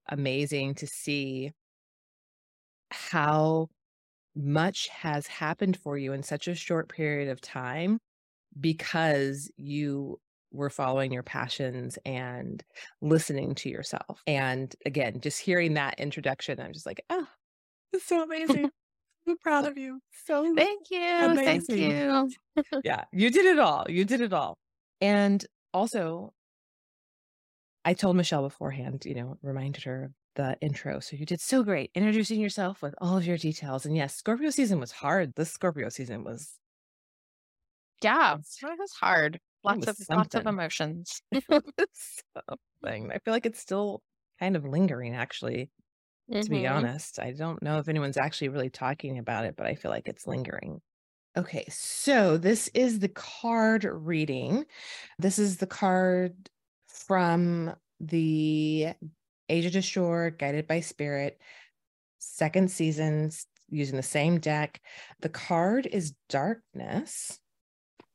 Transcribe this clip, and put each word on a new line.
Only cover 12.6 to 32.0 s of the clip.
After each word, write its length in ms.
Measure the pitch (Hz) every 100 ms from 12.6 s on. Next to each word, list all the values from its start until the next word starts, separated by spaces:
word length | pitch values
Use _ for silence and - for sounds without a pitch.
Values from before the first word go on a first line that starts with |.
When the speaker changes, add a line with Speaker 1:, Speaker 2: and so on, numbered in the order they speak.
| - - - _
Speaker 1:
listening 540 | 151 160 - 139 - 135
to 140 | 131
yourself. 540 | - - - - - -
And 480 | 139 135 131 131 - 147
again, 340 | 143 120 123
just 220 | 147 -
hearing 320 | - 175 170
that 260 | 151 139 -
introduction, 640 | 143 156 139 135 - 143
I'm 100 | -
just 140 | 156 -
like, 180 | - -
Oh, 180 | 349 302 _ _ _ _ _ _
it's 120 | 370 -
so 180 | 339
amazing. 480 | 320 320 320 285 285 -
Speaker 2:
<laughs> 60 | _ _ _ _ 339
Speaker 1:
So 80 | 339
proud 240 | 330 294 285
of 100 | 277
you. 220 | 262 262 _ - -
So 300 | 294 320 311
Speaker 2:
Thank 340 | 359 415 339
you. 100 | 359
Thank 720 | 349 349 339 311 269 311 -
Speaker 1:
amazing. 220 | 220 -
Speaker 2:
you. 400 | 285 285 269 269 - _ -
<laughs> 280 | 285 285
Speaker 1:
Yeah, 200 | 240 - -
you 160 | 180 233
did 160 | 285 370
it 140 | 320
all. 260 | 196 143 -
You 160 | 175
did 160 | 202 254
it 140 | 233
all. 240 | 175 127 85 _ _ _ _
And 460 | 202 208 202 196 - _ _ 185
also, 580 | 226 220 165 170 208 _ _ _ _ _ _ _ _ _ _ _ _ _ _ _ 165
I 80 |
told 220 | 180 196 180
Michelle 260 | 170 156
beforehand, 640 | 139 - 143 135 127 135 -
you 80 |
know, 240 | 123 123 147
reminded 400 | 139 135 135 143
her 220 | 131 131 139
of 60 | - _
the 240 | - 131 -
intro. 420 | 151 139 - 135
So 160 | - 143
you 100 | 151
did 120 | 175
so 220 | - 262
great 300 | 208 170 127
introducing 460 | -